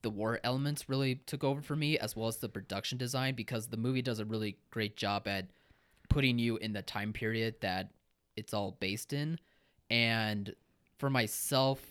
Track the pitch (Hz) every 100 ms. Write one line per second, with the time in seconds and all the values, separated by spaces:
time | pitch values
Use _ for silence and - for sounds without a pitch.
0 | 113 104 110 117 120 127 143 147 - 135
1 | 135 127 - 135 139 139 147 151 151 156
2 | 143 - 113 110 110 98 98 98 - 127
3 | 123 131 131 127 110 120 110 113 117 131
4 | 127 110 107 110 107 101 _ 117 107 -
5 | 101 101 101 98 92 - _ _ _ _
6 | - 147 135 120 117 113 110 104 - 104
7 | 104 107 110 113 113 113 98 92 95 _
8 | _ _ _ - 107 104 101 - 95 107
9 | - 143 151 160 _ _ _ _ _ 117
10 | 117 113 110 104 98 - _ _ _ _
11 | 139 135 110 - - 135 135 139 -